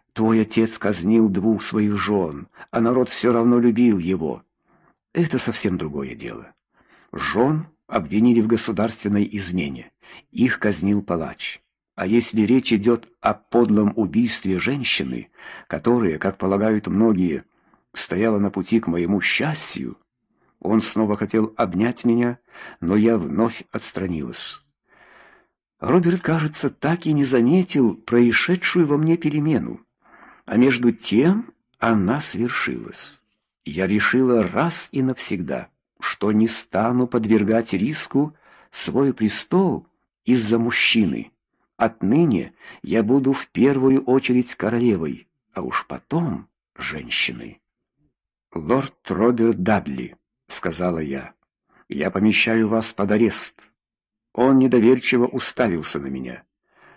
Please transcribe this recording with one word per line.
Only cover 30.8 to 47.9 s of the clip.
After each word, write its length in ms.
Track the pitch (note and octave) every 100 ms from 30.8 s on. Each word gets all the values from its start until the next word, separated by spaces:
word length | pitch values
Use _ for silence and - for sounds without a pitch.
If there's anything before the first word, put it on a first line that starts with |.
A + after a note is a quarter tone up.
| B2
тем 600 | A2+ - G#2 D3+ G3+ A#3+ _ _ _
она 420 | A#2 A2+ F#2 C#3
свершилась. 1000 | - F#2 A#2+ - - A#1+ A1 - - - _ _ _ _ -
Я 220 | D2+ F#2
решила 600 | G#2 G2+ B2 B2+ A#2+ F#2
раз 400 | F#2 E3 E3 -
и 100 | C#3+
навсегда, 680 | C3 B2+ - G2 D2+ C2 - _ _ _
что 320 | - - G#2
не 160 | G#2+ A2+
стану 600 | - - F#2 A2+ B2 B2
подвергать 680 | B2 G#2+ A2 G2+ A2+ A2+
риску 600 | F#2+ A2 D#3 - C3+ D3+ - _ _ _
свой 440 | - - B2 C#3
престол 760 | - A2 - - F3+ F#3+ G2 - _ _ _ -
из-за 340 | B2 G#2+ A#2
мужчины. 720 | A#2 - - A#2 G2 A#1+ - _ _ _ _ -
Отныне 760 | A2+ - F#2+ C3+ E3+ G2 - - - -
я 180 | - A2+
буду 320 | G#2 C3+ C3+
в 140 | C3+ -
первую 560 | - B2+ C3+ C3 C3+
очередь 500 | C3+ C3 C3 B2 B2
королевой, 760 | - G2+ A#2 A#2+ G2 D#2 B1 _ _ _
а 100 | -
уж 240 | C2 - -
потом 600 | C#2 - D#3 E3 F2 - _ _ -
женщиной. 840 | - D2+ A#1+ - - A#1+ A1+ - _ _ _